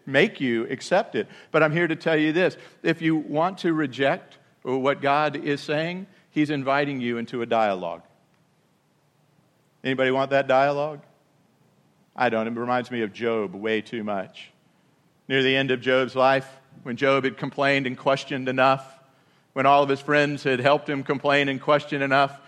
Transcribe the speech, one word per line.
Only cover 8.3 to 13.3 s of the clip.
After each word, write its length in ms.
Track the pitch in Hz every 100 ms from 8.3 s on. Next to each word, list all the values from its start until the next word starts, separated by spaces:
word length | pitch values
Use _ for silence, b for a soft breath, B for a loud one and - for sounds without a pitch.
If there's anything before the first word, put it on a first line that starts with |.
| _ _ _ _ _ _ _ _ _ _ _ _ _ _ _
Anybody 280 | 131 131 131
want 200 | 131 135
that 160 | 139 135
dialogue? 540 | 131 143 143 151 147 - _ _ _ _ _ _ _ _ _ _
I 140 | - 123
don't. 180 | 113 113
It 120 | 117
reminds 320 | 120 123 117
me 120 | 123
of 100 | 107
Job 420 | 98 117